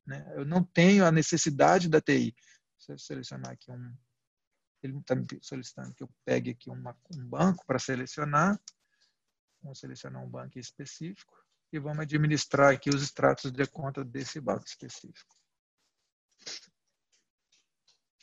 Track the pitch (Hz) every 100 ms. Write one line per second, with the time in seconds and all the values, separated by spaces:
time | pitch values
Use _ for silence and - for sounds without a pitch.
0 | - 139 147 151 143 180 180 - 180 202
1 | 175 160 151 165 160 139 147 185 175 156
2 | - 135 117 - _ _ _ _ - 143
3 | - 135 123 135 127 120 - 123 123 123
4 | _ _ _ _ _ _ _ _ 135 139
5 | - 131 123 - - 135 120 - 127 127
6 | - _ - 127 120 123 131 123 123 -
7 | _ 160 123 131 185 180 - 127 - 127
8 | 127 - 147 147 180 208 - - _ _
9 | _ _ _ _ _ _ 143 131 135 131
10 | 135 131 127 123 131 131 120 - 143 -
11 | 160 196 _ _ _ _ _ 156 143 151
12 | 151 151 151 151 - 139 139 131 143 139
13 | 143 - 139 135 139 127 139 - 139 135
14 | 127 131 131 156 113 98 - - - -
15 | - - _ _ _ _ _ _ _ _
16 | _ _ _ _ - - - _ _ _
17 | _ _ _ _ _ _ _ _ _ _
18 | _ _